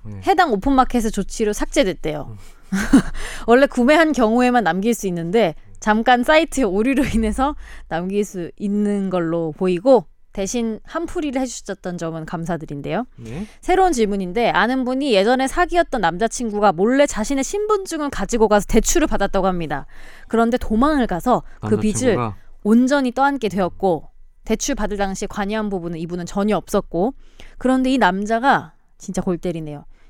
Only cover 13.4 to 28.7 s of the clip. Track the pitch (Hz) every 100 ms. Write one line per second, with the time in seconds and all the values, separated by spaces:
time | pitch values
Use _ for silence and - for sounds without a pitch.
13.4 | 214 - - 370 370 254 208 202 180 180
14.4 | 220 160 220 262 247 262 285 196 202 254
15.4 | 262 - 349 339 330 262 170 175 226 -
16.4 | 233 208 208 156 214 269 285 - 214 269
17.4 | 269 403 415 415 381 320 285 - 196 233
18.4 | 214 208 - 233 - 349 285 214 196 196
19.4 | 185 180 156 143 - - - - - 226
20.4 | 233 247 - 220 285 294 226 175 247 208
21.4 | - - 208 214 214 117 262 123 113 104
22.4 | - - 208 233 254 285 254 247 277 277
23.4 | 208 185 175 - 190 160 - - - _
24.4 | - 214 - 262 208 202 196 190 196 -
25.4 | 202 220 208 190 170 170 165 175 175 196
26.4 | 208 185 - 202 - 165 220 - - -
27.4 | - - 254 262 262 262 190 190 208 226
28.4 | 269 190 160